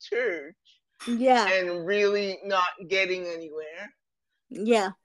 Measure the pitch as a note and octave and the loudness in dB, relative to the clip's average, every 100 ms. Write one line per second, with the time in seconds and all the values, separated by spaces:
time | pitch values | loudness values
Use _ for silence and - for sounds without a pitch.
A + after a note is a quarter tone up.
0 | - A3+ B3 E3 C#3+ F#3+ _ _ _ - | -6 -2 -2 -4 -8 -18 _ _ _ -12
1 | - A#3+ B3+ B3 G3 F#3+ F3+ F3 E3+ G3+ | -4 2 6 6 4 2 0 -2 -2 2
2 | G3+ G3+ G3+ F#3 G3 F#3+ F3+ - F3 F#3+ | 2 2 -2 -6 -2 0 0 -2 -4 0
3 | F#3+ F#3 F3 E3+ E3 D3+ D#3 E3 G#3 _ | 0 -2 -6 -8 -10 -12 -12 -12 -16 _
4 | _ _ _ _ - - G#3+ A3+ F#3+ - | _ _ _ _ -16 -4 2 2 2 -4